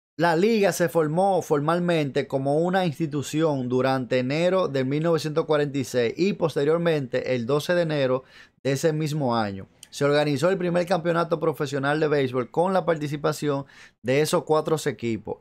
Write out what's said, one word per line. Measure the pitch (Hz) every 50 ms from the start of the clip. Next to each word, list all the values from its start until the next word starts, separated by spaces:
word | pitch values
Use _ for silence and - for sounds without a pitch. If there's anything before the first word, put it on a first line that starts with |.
| _ _ _ -
La | 156 170 160 160
liga | 190 220 233 214 196 190
se | 165 - 175 165
formó | - 165 160 151 151 170 190 202 190 170
formalmente | - - 160 143 143 156 170 175 175 175 170 160 151 139 123 147 135
como | - - 135 135 139 143 156
una | 170 180 185 190 185
institución | 180 131 - 165 151 139 147 131 - - 147 160 160 147 135 127 123
durante | 123 127 127 131 131 131 127 113 131 127
enero | 127 127 139 156 170 180 185 185 180 143
de | 139 135 127
mil | 127 139 151 156
novecientos | 170 165 156 131 156 151 156 160
cuarenta | 156 156 147 147 143 131 139
y | 123
seis | - - 127 120 113 104
y | - 170 202 208
posteriormente | - 175 156 - 160 143 147 160 170 170 170 160 151 139 120 - 127 - - 127
el | 127 117
doce | 113 139 151 143 - 180
de | 175
enero | 175 160 156 147 135 127 127 127 - - - - - - _ _ -
de | 131
ese | 139 135 - 165 151
mismo | 151 160 147 147 156 139 123 117
año. | 117 110 104 98 95 95 - _ _ - -
Se | - - 143
organizó | 143 143 147 151 151 147 127 143 180
el | 196 180
primer | 180 175 170 175 180
campeonato | 165 190 175 156 170 165 165 170 160 170 156
profesional | 160 165 147 - 156 131 135 139 135 139 147 156
de | 156 151
béisbol | 143 147 139 127 120 131 123 113
con | - 160 170 185
la | 190 185 165
participación | 170 170 156 151 143 151 147 147 160 151 - - 147 143 139 135 - - - - - _ _
de | - 110 131 143
esos | 156 156 - 170 139
cuatro | - 156 156 151 156 156 147 -
equipos. | 147 120 - - 120 113 101 104 - - -